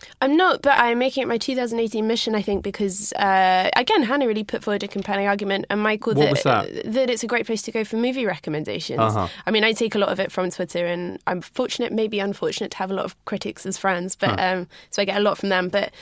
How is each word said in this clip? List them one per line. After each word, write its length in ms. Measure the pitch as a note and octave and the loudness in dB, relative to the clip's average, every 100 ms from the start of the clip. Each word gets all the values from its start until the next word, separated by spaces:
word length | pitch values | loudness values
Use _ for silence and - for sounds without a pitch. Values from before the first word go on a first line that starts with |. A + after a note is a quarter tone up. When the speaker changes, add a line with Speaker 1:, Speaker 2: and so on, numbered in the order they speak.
| - - | -20 -2
Speaker 1:
I'm 160 | C4+ D4+ | 2 4
not, 240 | F#4 C#4+ | 4 4
but 160 | C#4 C#4 | 4 4
I'm 220 | A#3 A#3 | 4 2
making 240 | B3+ - | 0 0
it 40 | A#3+ | -2
my 100 | A#3 | -2
two 160 | B3 C4 | -2 -2
thousand 240 | A#3+ A3+ | -2 0
eighteen 260 | A3+ A3 A3 | -2 0 0
mission, 300 | A#3 - G#3+ | 0 0 0
I 80 | |
think, 180 | G3+ G3 | 0 -2
because, 520 | G3+ - G3+ F3+ G#3+ | -2 -2 -2 -2 -4
uh, 560 | - G3+ F#3+ F#3 F#3 F#3 - | 0 4 6 6 6 4 2
again, 280 | B3+ G#4+ | 4 4
Hannah 240 | A3+ C#4+ B3+ | 4 2 2
really 160 | G#3+ | 0
put 200 | G#3 - | -2 -4
forward 200 | - G3+ | -2 -2
a 40 | G3+ | -4
compelling 400 | G3+ G3 G3 G3+ | -6 -4 -2 0
argument, 380 | G3+ G3+ G3 - | 0 0 -2 0
and 100 | G#3 | 0
Michael, 320 | G#3+ G#3+ - | 2 0 0
Speaker 2:
What 120 | C#3+ D3 | 4 4
Speaker 1:
that, 60 | |
Speaker 2:
was 120 | C#3+ | 4
that? 500 | C#3+ A#2 - - - | 4 2 2 -6 -2
Speaker 1:
that 160 | A3+ B3+ | 0 0
it's 140 | A3+ | 0
a 40 | A3+ | 0
great 200 | A#3+ A3 | -2 -2
place 160 | A3 | -4
to 80 | - | -4
go 120 | A3 | -4
for 120 | G#3+ A3+ | -2 0
movie 320 | B3 C4 A3 | 0 0 -2
recommendations. 720 | D#3 - D3+ D3 G#2 - C3 | -4 -4 -6 -4 -6 -4 0
Speaker 2:
Uh-huh. 280 | A2+ G#2+ F2+ - - | 2 2 -2 -4 -2
Speaker 1:
I 20 | |
mean, 140 | G#3+ | 2
I 80 | A3 | 2
take 240 | A3 A3+ G#3+ | 2 0 0
a 20 | |
lot 120 | G3 | 0
of 100 | F3+ | 0
it 120 | G3 | -4
from 200 | - F#3 | -2 -4
Twitter, 340 | - F3+ F3 F3 | -4 -6 -4 -2
and 320 | F3 F3 F#3+ - | -4 -6 -6 -4
I'm 160 | F3+ | -4
fortunate, 500 | - - B3+ - A#3+ | -6 -6 -4 -4 -4
maybe 280 | A3 A3 G#3+ | -2 -2 -2
unfortunate, 500 | G3 G3 D#3+ - G#3 | -4 -2 -4 -4 -8
to 60 | - | -6
have 140 | F#3+ | -6
a 20 | |
lot 120 | G3 - | -4 -6
of 100 | - - | -8 -8
critics 400 | G3+ G#3 - F#3+ | -6 -6 -8 -8
as 120 | F#3+ | -2
friends, 360 | G3 F3 F3+ - | 0 0 -4 -2
but, 220 | G3 G2+ | -2 0
Speaker 2:
Huh. 60 | F#3 | 0
Speaker 1:
um, 220 | F#3 F3 - - | -2 -6 -14 -10
so 100 | - | -4
I 40 | G3 | -2
get 120 | G3+ | 2
a 40 | |
lot 180 | G#3 - | 2 2
from 100 | G3+ | 0
them. 200 | F#3 F3+ | 0 2
But, 220 | G3+ - - | -2 -2 -8